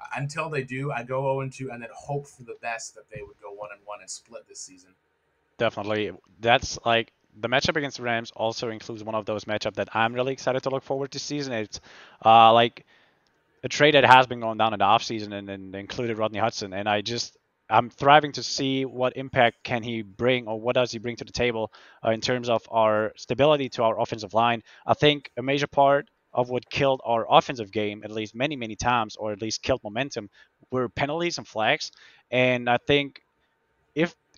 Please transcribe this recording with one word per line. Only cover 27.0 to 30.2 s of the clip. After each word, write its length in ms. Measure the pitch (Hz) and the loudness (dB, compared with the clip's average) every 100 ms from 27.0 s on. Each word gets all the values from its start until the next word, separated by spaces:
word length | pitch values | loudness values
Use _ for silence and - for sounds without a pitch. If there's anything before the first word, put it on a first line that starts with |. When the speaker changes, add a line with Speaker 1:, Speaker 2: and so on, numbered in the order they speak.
Speaker 2:
our 220 | 113 117 107 | 0 -2 4
offensive 420 | 143 - 131 101 | 2 2 -6 -6
game, 300 | 107 104 107 | -4 -4 -6
at 80 | 104 | -10
least 240 | 107 107 | -8 -8
many, 220 | 113 143 143 | -6 -6 -6
many 200 | 113 107 | -10 -4
times, 400 | 123 120 110 - | -2 0 -2 -6
or 160 | 107 | -8
at 100 | 101 | -6
least 200 | 113 - | -6 -6
killed 200 | - 127 | -4 -4
momentum, 460 | 104 107 139 - | -4 -6 -6 -8